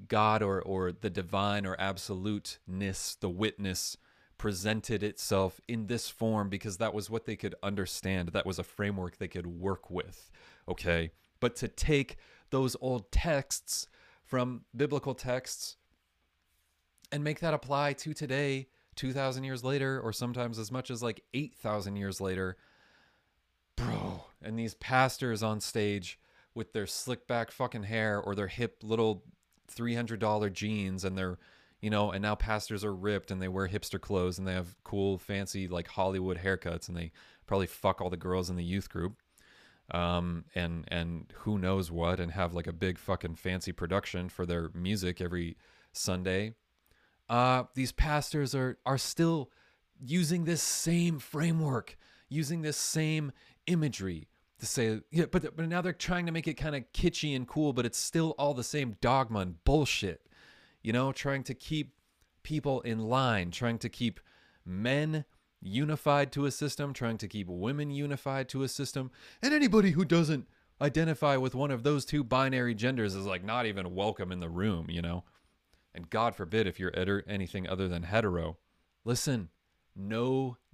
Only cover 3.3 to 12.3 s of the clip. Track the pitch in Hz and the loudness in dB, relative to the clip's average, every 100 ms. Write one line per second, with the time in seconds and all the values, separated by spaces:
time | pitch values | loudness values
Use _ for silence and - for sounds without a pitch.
3.3 | 90 107 - 98 90 - - _ _ _ | 0 0 0 -4 -2 -4 -8 _ _ _
4.3 | - 110 92 104 110 - 104 104 - - | -6 -4 -2 0 0 0 -2 -2 -4 0
5.3 | 98 95 - - 117 104 117 - - 113 | 2 2 0 -6 -4 -2 -2 -4 -2 2
6.3 | 107 101 95 110 90 110 104 98 110 - | 2 0 -2 -4 -2 -2 -2 -4 -6 -4
7.3 | 104 98 - 98 101 90 - 95 95 85 | -4 -6 -4 -2 -2 -2 -2 0 0 0
8.3 | 95 95 90 85 - 101 98 90 - 90 | 0 0 -2 -4 -2 -2 -2 -4 -6 -8
9.3 | 90 87 85 95 92 - 87 - - - | -6 -8 -4 -2 -2 -4 -6 -6 -10 -20
10.3 | - - - - 87 90 85 82 - _ | -20 -20 -14 -8 -2 2 2 2 -6 _
11.3 | - 120 - 120 - - 143 131 - - | -2 -2 -2 -6 0 4 4 2 -6 -18